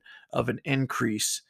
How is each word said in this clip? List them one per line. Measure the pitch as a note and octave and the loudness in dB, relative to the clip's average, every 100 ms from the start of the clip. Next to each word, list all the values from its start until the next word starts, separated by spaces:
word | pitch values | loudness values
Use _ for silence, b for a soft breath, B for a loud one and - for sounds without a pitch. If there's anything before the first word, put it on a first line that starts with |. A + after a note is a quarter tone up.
| B B B | B B B
of | - A#2+ | -2 0
an | A#2+ | -2
increase | - C3+ C3 - A#2 G#2+ - - - | 0 0 2 0 0 2 0 -2 -8